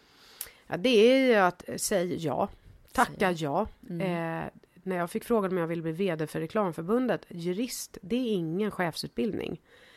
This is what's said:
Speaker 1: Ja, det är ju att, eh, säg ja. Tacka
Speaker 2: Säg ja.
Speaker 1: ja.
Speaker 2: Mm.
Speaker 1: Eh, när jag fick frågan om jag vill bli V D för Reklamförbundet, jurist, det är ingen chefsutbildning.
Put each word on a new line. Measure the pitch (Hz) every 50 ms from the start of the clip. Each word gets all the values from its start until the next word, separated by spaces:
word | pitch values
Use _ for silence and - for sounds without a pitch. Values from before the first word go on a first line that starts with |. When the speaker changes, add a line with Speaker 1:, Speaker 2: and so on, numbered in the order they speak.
| _ _ _ _ - - - - - - - _ _
Speaker 1:
Ja, | - -
det | 170 185 262
är | 247 202 214 240 262 269 262
ju | 254 226
att, | 208 185 180 175 - - -
eh, | -
säg | 170 - - 220 185 175 180 151 - 165
ja. | 147 - - 196 - - - _ - - - _ -
Tacka | - - - - 147
Speaker 2:
Säg | - 202 185 175 156 160
ja. | 139 139 185 220 226 - _ -
Speaker 1:
ja. | -
Speaker 2:
Mm. | 175 170 190 185 175 170 165 165 165 165 160
Speaker 1:
Eh, | - - - - _ _ - -
när | 185 185
jag | 175 175 175
fick | - 220 -
frågan | - 240 220 190 185
om | 185
jag | 175 165
vill | 160 170 170
bli | 160 165
V | 160 165 202 185 165
D | 156 156
för | 151 - 160
Reklamförbundet, | 160 160 - 220 208 180 151 - 165 170 220 254 262 233 180 151 - -
jurist, | - 175 165 180 180 196 262 240 - - - - - -
det | - 170 226
är | 254 262 226 214
ingen | 180 165 156 165 190 214 202
chefsutbildning. | - - 180 165 - - - - - - 240 214 170 - - - - - _ _ - - - - -